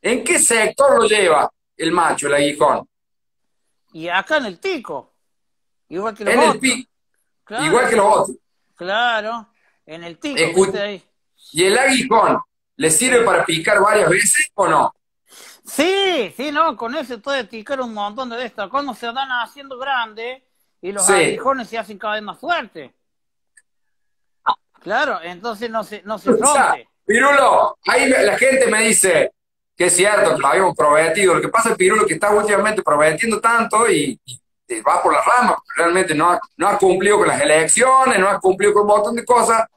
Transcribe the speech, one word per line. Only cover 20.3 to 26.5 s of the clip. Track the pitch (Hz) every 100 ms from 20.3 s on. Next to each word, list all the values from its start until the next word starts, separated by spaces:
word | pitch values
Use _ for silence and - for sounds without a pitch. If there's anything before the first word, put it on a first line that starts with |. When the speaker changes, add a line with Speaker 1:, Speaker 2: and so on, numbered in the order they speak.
| 262 _ _ _ _
Speaker 2:
y | 180
los | 196 -
Speaker 1:
Sí. |
Speaker 2:
aguijones | 190 151 - 262 269 240
se | 226
hacen | 214 202
cada | 220
vez | 214
más | 208 170
fuertes. | 277 339 254 170 127 _ _ _ _ _ _ _ _ _ _ _ _ _ _ _ - - _ _
Claro, | 170 220 285 196
entonces | 165 180 226 208 233
no | 226
se, | - 208
no | 190 214
se | 285
Speaker 1:
O | 233 254